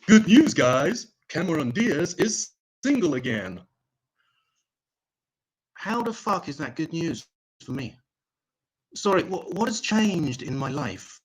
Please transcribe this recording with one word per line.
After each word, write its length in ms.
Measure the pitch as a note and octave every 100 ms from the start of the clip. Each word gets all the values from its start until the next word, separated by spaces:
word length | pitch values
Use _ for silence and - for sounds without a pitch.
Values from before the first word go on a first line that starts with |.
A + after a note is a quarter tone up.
| -
Good 200 | A3 F3
news, 260 | A#3 D#4+
guys. 600 | - B2+ B2+ D3+ A#3 - _ _
Cameron 420 | D3+ F#3 D#3+ B2+
Diaz 420 | B2 A#3 D3+ F3
is 360 | - A3 - - _ _ _
single 320 | C4 C#4+ F3+
again. 440 | C3 B2+ A2 F#2 F2+ - _ _ _ _ _ _ _ _ _ _ _ _ _ _ _ _ _ _ _ _
How 300 | - F#3+ A#3
the 100 | A3+
fuck 340 | A3+ - F#3+ -
is 100 | C#3
that 180 | C3
good 180 | A#2 D#3
news 320 | E3 E3 A#2 - _ _ _
for 60 | -
me? 260 | C3+ B2+ - _ _ _ _ _ _ _ _ _
Sorry, 300 | - G#3 F#3+
wh-, 280 | F3 F3+ -
what 120 | F3+ A#3
has 140 | A3
changed 600 | - A3 G#3+ F3+ C#3+ B2+
in 120 | -
my 140 | C3+ C3+
life? 500 | C#3 A#2+ F2+ - -